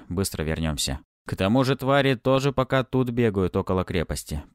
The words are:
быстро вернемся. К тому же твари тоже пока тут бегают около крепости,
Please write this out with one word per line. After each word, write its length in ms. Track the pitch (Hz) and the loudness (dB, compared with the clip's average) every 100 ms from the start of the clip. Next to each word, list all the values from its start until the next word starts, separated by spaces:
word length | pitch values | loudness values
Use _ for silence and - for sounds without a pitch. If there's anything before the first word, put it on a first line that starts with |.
| - | -6
быстро 320 | 87 98 - | -4 -2 -2
вернемся. 600 | 78 78 80 71 - 67 - _ - | -4 -2 -2 -2 -4 -6 -10 _ -8
К 80 | - | -2
тому 280 | 95 127 | 0 2
же 120 | 131 139 | 2 0
твари 400 | 131 139 135 123 | 2 2 2 2
тоже 360 | 131 135 139 | 2 2 2
пока 320 | 135 127 135 | 0 0 0
тут 280 | 123 131 123 | 0 0 0
бегают 440 | 120 117 98 90 98 | 2 2 2 0 0
около 280 | 92 92 | 0 0
крепости, 600 | 87 87 78 76 - 71 - | 0 -2 -2 -6 -6 -8 -6